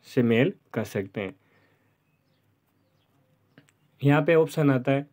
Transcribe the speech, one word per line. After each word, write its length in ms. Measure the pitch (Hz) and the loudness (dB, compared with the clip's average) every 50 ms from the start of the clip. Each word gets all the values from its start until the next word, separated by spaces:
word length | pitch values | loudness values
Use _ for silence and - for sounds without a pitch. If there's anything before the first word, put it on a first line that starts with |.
| _ | _
से 160 | - - 139 120 | -4 -2 -2 0
मेल 300 | 117 117 113 135 180 208 _ _ _ - | 2 2 2 2 0 -2 _ _ _ -8
कर 100 | 117 110 | -8 -8
सकते 380 | 104 - 110 98 95 _ 113 | -6 -6 -8 -8 -8 _ -10
हैं। 140 | 101 - - _ _ _ _ _ _ _ _ _ _ _ _ _ _ _ _ _ _ _ _ _ _ _ _ _ _ _ _ _ _ _ _ _ _ _ _ _ _ _ _ _ _ _ _ - _ _ _ _ _ _ _ _ - | -10 -10 -10 _ _ _ _ _ _ _ _ _ _ _ _ _ _ _ _ _ _ _ _ _ _ _ _ _ _ _ _ _ _ _ _ _ _ _ _ _ _ _ _ _ _ _ _ -20 _ _ _ _ _ _ _ _ 0
यहाँ 180 | 143 143 156 | 2 2 2
पे 140 | 156 165 170 | 2 2 2
ऑप्शन 360 | 160 160 160 - 160 151 143 | 2 2 0 0 0 0 2
आता 200 | 135 127 123 139 | 0 0 0 -2
है 160 | 139 139 143 _ | -2 -2 -4 _